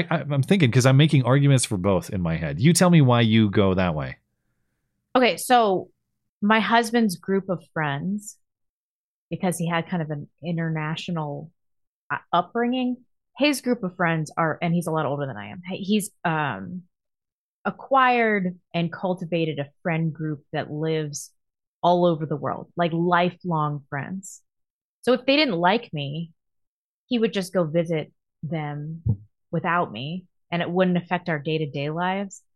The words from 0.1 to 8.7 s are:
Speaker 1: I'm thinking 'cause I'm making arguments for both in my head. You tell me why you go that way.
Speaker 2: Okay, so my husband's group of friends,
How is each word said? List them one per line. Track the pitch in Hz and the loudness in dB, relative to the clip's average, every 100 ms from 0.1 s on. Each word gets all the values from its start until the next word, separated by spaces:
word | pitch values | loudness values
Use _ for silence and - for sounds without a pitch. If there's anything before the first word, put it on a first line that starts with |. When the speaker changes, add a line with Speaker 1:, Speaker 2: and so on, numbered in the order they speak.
| 165 139 | -2 -2
Speaker 1:
I'm | 143 | -4
thinking | 127 196 131 | 0 2 4
'cause | 127 131 | 4 6
I'm | 135 | 6
making | 151 143 | 6 4
arguments | 120 139 143 131 - | 4 4 4 4 2
for | 101 | -2
both | 98 90 - | 0 0 -2
in | 98 | -4
my | 85 80 | -2 -2
head. | 80 71 | -4 2
You | 139 | 4
tell | 170 180 | 6 6
me | 170 | 6
why | 131 120 | 6 4
you | 113 110 104 | 4 4 4
go | 104 98 | 4 2
that | 92 90 78 | 2 0 -2
way. | 65 - _ _ _ _ _ _ _ _ _ 269 | -6 -12 _ _ _ _ _ _ _ _ _ 2
Speaker 2:
Okay, | 240 165 | 2 2
so | - 247 214 185 - _ _ _ _ _ | 2 4 4 0 -4 _ _ _ _ _
my | 208 220 | 2 2
husband's | 196 233 226 233 220 170 | 4 2 2 2 0 -2
group | - 196 196 | -2 -2 -2
of | 170 - | -6 -6
friends, | 170 151 143 175 208 208 - _ _ _ | -4 -2 -2 -4 -6 -10 -20 _ _ _